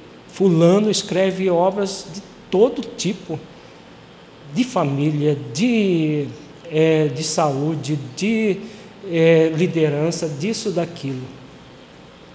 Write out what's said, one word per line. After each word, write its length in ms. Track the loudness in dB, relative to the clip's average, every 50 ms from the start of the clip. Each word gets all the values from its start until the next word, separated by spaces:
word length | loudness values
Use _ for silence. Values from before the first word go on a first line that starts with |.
| -20 -20 -20 -20 -20 -12
fulano 600 | -4 2 2 4 6 6 6 6 6 6 4 2
escreve 580 | 0 0 -2 -2 0 0 0 0 0 0 0 0
obras 580 | 2 2 2 2 2 0 -4 -4 -6 -8 -12 -14 -14
de 100 | -16 -16 -18 -20 -20 -12 -2
todo 320 | 2 4 4 4 2 -2 -10
tipo? 580 | -10 -8 -6 -4 -4 -4 -4 -8 -10 -10 -10 -10 -14 -20 -20 -20 -20 -20 -20 -20 -20 -20 -20 -20 -20 -20 -20 -20 -20 -20 -20 -18 -8 -2
De 120 | -2 -2
família, 720 | -2 0 -2 0 0 0 0 0 0 0 0 0 0 0 -2 -4 -8 -4
de, 720 | -2 0 2 2 2 2 2 2 0 0 0 0 -2 -4 -6 -8 -14 -18 -20 -20 -20 -12 -4
eh, 380 | 0 2 4 4 4 4 2 0
de 140 | -2 -4 -6
saúde, 760 | -4 0 0 0 0 0 0 -2 -2 -2 -4 -4 -4 -4 -4 -6 -8 -10
de, 460 | -4 -2 0 0 0 0 0 -2 -2 -6 -14 -16 -18 -20 -20 -20 -16 -10 -4
eh, 400 | 0 4 6 6 6 6 6 4 2
liderança, 720 | 0 0 0 2 2 0 0 0 0 -2 -2 -2 -2 -4 -6
disso, 420 | -6 -4 -4 -4 -4 -4 -4 -4
daquilo. 520 | -2 -4 -4 -4 -8 -10 -8 -8 -8 -8 -10 -12 -16 -18 -20 -20 -20 -20 -20 -20 -20 -20 -20 -20 -20 -20 -20 -20 -20 -20 -20 -20 -20